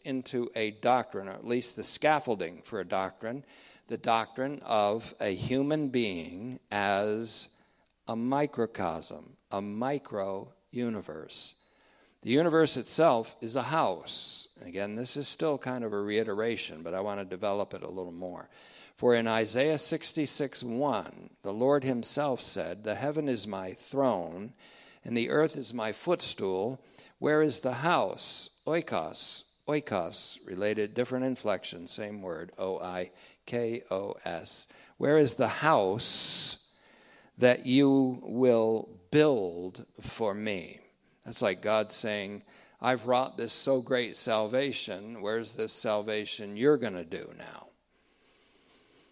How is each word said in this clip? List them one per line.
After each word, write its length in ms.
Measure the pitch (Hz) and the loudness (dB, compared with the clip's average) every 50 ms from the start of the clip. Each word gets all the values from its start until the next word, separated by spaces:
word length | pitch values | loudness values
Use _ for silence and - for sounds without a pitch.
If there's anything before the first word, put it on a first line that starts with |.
| - | -8
into 440 | 151 135 131 123 - - 123 120 - - | -6 -4 -4 -4 -2 -2 -2 -2 -2 -2
a 160 | 113 110 107 | -2 -2 -2
doctrine, 560 | 107 - - 123 123 123 113 - - 98 98 95 | -2 0 4 4 4 4 4 0 -6 -8 -6 -8
or 60 | 92 | -10
at 120 | - 107 | -8 -4
least 300 | 110 120 127 120 - - | 0 0 0 0 -2 -6
the 80 | - 104 | -6 -6
scaffolding 800 | - - - - 147 156 147 - 131 113 98 87 82 87 80 - | -6 -4 2 4 4 4 4 2 0 -2 -2 -2 -6 -6 -10 -14
for 160 | - - 104 | -8 -6 -6
a 60 | 90 | -4
doctrine, 580 | 90 104 95 95 92 - - - 110 123 139 143 - - - - - - - _ - | -2 -2 -2 -2 -2 -4 -6 -8 -6 -6 -8 -10 -12 -20 -20 -20 -20 -20 -20 _ -8
the 100 | 113 110 | -8 -4
doctrine 640 | - - 113 113 110 - - - 131 139 147 - - | 0 2 2 2 2 -2 -4 -4 -4 -4 -4 -6 -4
of 500 | - 113 107 104 104 104 113 113 - - - | 0 2 4 4 4 2 0 -2 -8 -8 -4
a 140 | - 107 95 | -2 -2 0
human 560 | 95 - - 127 135 139 143 151 156 151 139 | 0 -2 0 0 2 2 2 2 0 0 0
being 720 | 123 127 120 104 92 85 80 80 87 92 107 127 127 131 _ - | 0 0 0 0 0 -4 -6 -8 -10 -10 -10 -10 -10 -12 _ -4
as 800 | 104 101 101 101 101 98 104 107 107 110 117 110 - - - - - - - _ _ _ _ _ _ _ - - | -2 0 2 4 4 4 2 2 0 -2 -2 -4 -4 -6 -6 -8 -12 -20 -20 _ _ _ _ _ _ _ -8 -6
a 80 | 117 | -4
microcosm, 1200 | 113 117 123 135 143 151 143 - - 113 110 - - 101 87 80 80 80 - - 78 80 - - _ _ - | -2 0 0 2 2 2 0 0 0 -2 -2 0 -2 -2 -2 -2 -4 -6 -10 -12 -14 -16 -18 -20 _ _ -6
a 100 | - 98 | -4 -4
micro 920 | 101 104 104 107 120 131 147 143 - - 113 104 95 98 98 95 - 127 - _ _ _ | -4 -4 -4 -4 -2 -2 -2 -4 -6 -6 -4 -4 -4 -4 -4 -6 -8 -12 -18 _ _ _
universe. 840 | - 123 123 117 113 104 87 - - 80 78 - - - - - - - - _ _ _ _ _ _ _ _ _ _ _ | -6 -4 -2 -2 -2 -4 -6 -8 -10 -12 -12 -12 -10 -8 -8 -8 -10 -14 -20 _ _ _ _ _ _ _ _ _ _ _
The 100 | - 107 | -2 2
universe 460 | 120 143 165 175 151 160 160 139 - 131 | 4 4 4 6 6 6 6 6 4 0
itself 580 | 110 - - - 160 165 131 117 113 - - - | -4 -2 2 6 6 6 6 6 2 -2 -8 -10
is 160 | - 113 117 135 | -8 -4 -2 -2
a 60 | 117 | -2
house. 840 | 123 151 160 147 107 92 80 - - - - - - - - - - - - - | 0 2 2 2 2 0 -2 -4 -6 -4 -4 -4 -4 -6 -8 -10 -14 -16 -18 -16
Again, 300 | - 85 95 101 104 107 | -10 -6 -4 -4 -4 -4
this 220 | 110 127 127 - 143 | -6 -4 -4 -4 -4
is 100 | 143 - | -4 -4
still 300 | - - 165 160 147 135 | -4 -2 0 0 0 0
kind 260 | - 127 127 127 117 | -2 -4 -4 -2 -4
of 80 | 110 | -2
a 100 | 104 101 | -2 -2
reiteration, 800 | 101 104 104 107 110 110 98 101 110 117 117 98 - - 82 78 | -2 0 2 0 2 0 0 0 0 0 0 -2 -4 -6 -8 -10
but 120 | 82 82 87 | -8 -6 -4
I 80 | 95 | -4
want 180 | 98 104 101 101 | -2 -2 -4 -4
to 60 | 98 | -6
develop 480 | 92 95 92 104 104 98 101 98 - - | -6 -6 -4 -2 0 0 0 -2 -4 -6
it 100 | 110 - | -10 -10
a 80 | - | -8
little 220 | 90 95 92 87 85 | -8 -8 -8 -8 -8
more. 360 | 85 92 90 87 85 - - - - - - - - - - _ | -8 -8 -8 -8 -10 -14 -16 -20 -20 -20 -20 -20 -20 -20 -20 _
For 200 | - - 123 120 | 2 4 6 6
in 120 | 117 113 113 | 6 6 4
Isaiah 500 | 110 113 113 104 98 123 135 156 156 143 | 4 2 2 2 2 2 4 4 4 2
sixty-six 840 | - - 170 151 - - - 165 151 131 - - 147 131 - - 127 | 0 0 -2 -2 -4 -4 -2 -2 -2 0 0 0 -2 -2 -4 -6 -6
one, 680 | 123 117 120 143 143 123 104 85 - - - 50 - _ _ - | -4 -2 0 2 2 2 0 -2 -4 -10 -16 -18 -20 _ _ -8
the 80 | 95 98 | -6 -2
Lord 300 | 110 123 135 143 147 131 | 2 4 4 4 4 4
himself 580 | 131 131 120 113 - - 139 147 147 127 113 | 2 -2 -2 -2 -2 -2 0 0 0 0 -2
said, 420 | - - - 98 85 82 87 98 107 | -2 -4 -4 -4 -4 -4 -6 -8 -4
"The 120 | 107 104 | -4 -4
heaven 320 | 101 123 143 151 156 151 143 | -2 -2 -2 -2 0 0 0
is 200 | 127 110 98 107 | 0 -2 -2 -4
my 260 | 101 95 92 92 92 | -6 -6 -6 -8 -10
throne, 800 | - - - - 135 139 131 110 92 85 82 82 90 101 120 - _ - - - - - - - - - | -12 -12 -6 0 2 4 4 4 2 0 -4 -8 -10 -10 -12 -12 _ -20 -20 -20 -20 -20 -20 -20 -16 -8
and 140 | 120 117 120 | -2 0 0
the 120 | 117 123 | 0 2
earth 280 | 131 147 156 156 - 156 | 4 4 4 4 2 -4
is 160 | 127 107 113 | -8 -8 -6
my 180 | 123 110 110 | -4 -4 -4
footstool. 920 | 104 - - 170 175 165 - - - - 107 95 95 92 98 117 131 135 - - - - - - _ - | -4 -4 0 0 0 0 0 -2 -4 -2 -2 0 0 0 0 -2 -4 -6 -12 -20 -20 -20 -20 -20 _ -2
Where 220 | - 139 151 151 | 0 2 4 4
is 200 | 156 151 - - | 4 4 2 0
the 120 | - 131 123 | -2 -2 -2
house?" 880 | 120 139 165 175 147 110 95 - - - - - - - - - - - - | 0 2 2 4 4 2 2 -2 -6 -6 -6 -6 -6 -8 -10 -12 -10 -4 -2
Oikos, 760 | 156 170 156 - 113 92 80 78 - - - - - - - _ _ _ - - | -2 -2 0 0 -2 -2 -2 -2 -4 -6 -6 -4 -6 -8 -10 _ _ _ -4 -2
oikos, 720 | 147 151 147 - 113 95 82 85 - - - - - - - | -2 -2 0 0 0 0 0 -2 -4 -8 -8 -10 -12 -12 -12
related, 480 | - 95 90 101 104 107 107 104 104 113 | -10 -6 -2 0 0 2 2 0 -2 0
different 320 | 120 123 120 127 127 127 | -2 -2 0 0 -2 0
inflection, 640 | 131 127 - - 107 98 90 - - - 90 85 90 | 0 -2 -2 0 -2 -2 -2 -2 -8 -12 -10 -12 -12
same 340 | - - 110 104 107 104 | -10 -8 -8 -8 -8 -8
word, 300 | 95 92 85 78 85 92 - - | -8 -6 -6 -6 -8 -10 -8 -6
O 220 | 98 95 92 82 | -4 -4 -4 -4
I 320 | 87 90 90 92 90 - - - - - - _ - | -6 -6 -4 -6 -6 -6 -10 -20 -20 -20 -20 _ -12
K 380 | - - 120 120 113 117 117 - - | -6 -4 -2 -2 -2 -2 -4 -4 -4
O 260 | - 95 101 101 - - - | -4 -4 -2 -4 -6 -6 -6
S. 420 | 87 87 82 - - - - - - - - - - - - | -6 -6 -6 -8 -10 -12 -12 -12 -14 -18 -20 -20 -18 -8 -2
Where 200 | - 135 147 156 | 2 4 6 6
is 160 | 151 135 - | 6 6 4
the 120 | - 131 110 | 2 0 0
house 1160 | 101 - 143 151 160 127 101 92 98 117 - - - - - - - - - - - - - - _ _ _ - - - - - - - - - _ - | 0 2 4 4 6 6 6 4 2 0 -2 -2 -2 0 0 0 0 0 -2 -2 -4 -6 -12 -20 _ _ _ -20 -20 -20 -20 -20 -20 -20 -20 -16 _ 4
that 280 | 120 127 123 - - | 6 6 6 6 2
you 540 | 131 123 135 143 139 135 135 135 127 127 123 | 4 6 6 8 8 8 6 6 4 2 -2
will 680 | 127 - - 120 127 127 117 117 110 113 113 110 - - - - - - | -6 -4 0 4 6 6 6 6 6 4 2 0 -2 -6 -14 -20 -8 2
build 760 | - 147 151 151 139 113 98 90 85 87 87 92 92 - 113 - _ - | 6 6 6 6 6 4 2 -2 -4 -6 -8 -8 -8 -12 -18 -18 _ -14
for 320 | 110 - - - 113 104 98 | -12 -10 -4 -2 0 0 0
me. 460 | 104 107 107 101 90 80 - 95 - - - _ _ _ _ _ _ - | 0 -2 -2 -2 -4 -4 -10 -14 -18 -20 -20 _ _ _ _ _ _ -14
That's 160 | 123 117 - | -10 -4 0
like 200 | 127 104 95 90 | 2 2 0 0
God 300 | - 104 107 110 107 107 | 0 2 2 2 2 0
saying, 520 | - - - 107 104 104 98 98 104 104 - _ - - - - _ - | -2 -4 -2 -2 -2 -2 -4 -6 -8 -12 -14 _ -20 -20 -20 -20 _ -4
"I've 260 | - 123 127 120 110 120 | 0 0 0 0 2 2
wrought 300 | 127 123 131 131 - - | 2 2 2 0 -4 -6
this 160 | 117 110 - | -4 -2 -2
so 280 | - - 135 135 131 | -2 2 2 2 2
great 360 | 117 - 131 123 120 107 - - | 2 0 0 0 0 -2 -4 -4
salvation. 1040 | - 123 113 107 107 107 117 127 139 139 117 - - - 101 90 101 110 117 113 | -2 0 2 2 2 2 0 0 0 0 -2 -4 -4 -6 -6 -8 -8 -10 -12 -8
Where's 340 | 95 104 110 113 113 107 110 | -4 -2 -2 -2 -4 -6 -6
this 160 | - 110 107 | -6 -4 -4
salvation 840 | - - - 117 107 104 104 110 107 107 104 101 - - 107 101 101 104 | -4 -2 0 0 0 0 0 0 -2 -2 -2 -4 -6 -8 -8 -8 -4 2
you're 200 | 120 143 151 135 | 6 6 6 6
gonna 260 | 120 113 95 90 85 | 4 -2 -4 -6 -8
do 300 | 80 98 85 80 78 76 73 | -8 -8 -10 -10 -10 -14 -16
now?" 320 | 76 - - - - - _ _ _ _ _ _ _ _ _ _ _ _ _ _ _ _ _ _ _ _ _ _ _ _ _ _ _ _ | -16 -16 -16 -16 -18 -20 _ _ _ _ _ _ _ _ _ _ _ _ _ _ _ _ _ _ _ _ _ _ _ _ _ _ _ _